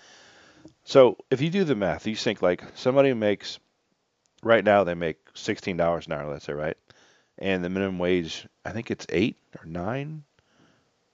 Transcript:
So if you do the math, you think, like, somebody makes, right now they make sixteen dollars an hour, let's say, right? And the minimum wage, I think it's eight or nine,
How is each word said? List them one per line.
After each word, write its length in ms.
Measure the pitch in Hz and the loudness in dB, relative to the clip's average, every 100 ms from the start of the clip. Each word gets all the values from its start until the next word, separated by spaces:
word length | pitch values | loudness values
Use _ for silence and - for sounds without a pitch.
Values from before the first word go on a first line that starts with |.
| - - - - - _ - _ | -20 -20 -20 -20 -20 _ -20 _
So 340 | - 139 123 - - | 2 8 8 6 -4
if 100 | 123 | -2
you 100 | 160 | 0
do 140 | 196 | 0
the 100 | 170 | 0
math, 320 | 113 92 78 110 | 0 0 -2 -4
you 100 | 107 | -4
think, 240 | 123 104 | -4 0
like, 220 | 90 90 - | 2 0 -4
somebody 380 | - 127 139 139 | -6 0 4 4
makes, 440 | 117 104 101 - - _ _ _ _ _ _ _ _ | 2 0 -2 -6 -16 _ _ _ _ _ _ _ _
right 220 | 113 113 | 2 4
now 200 | 101 101 | 6 4
they 100 | 87 | 4
make 240 | 85 82 78 _ | 0 -4 -6 _
sixteen 420 | - - 104 - 85 | -12 -6 -6 -4 -2
dollars 300 | 85 85 82 | 0 -2 -4
an 60 | |
hour, 180 | 76 73 | -8 -8
let's 140 | 71 | -10
say, 80 | - | -8
right? 240 | 73 78 - _ - _ _ _ - | -6 -6 -8 _ -20 _ _ _ -8
And 260 | 95 92 | -2 -2
the 60 | 87 | -2
minimum 280 | 95 98 90 | -2 -2 -2
wage, 480 | 90 90 80 - - _ | 0 0 -2 -10 -16 _
I 60 | - | -12
think 200 | 104 - | -10 -8
it's 160 | 101 - | -10 -4
eight 280 | 87 117 - _ - | 0 0 -4 _ -20
or 60 | 80 | -12
nine, 580 | 85 92 131 147 156 147 _ _ _ _ _ _ _ _ | -8 -6 -8 -8 -14 -18 _ _ _ _ _ _ _ _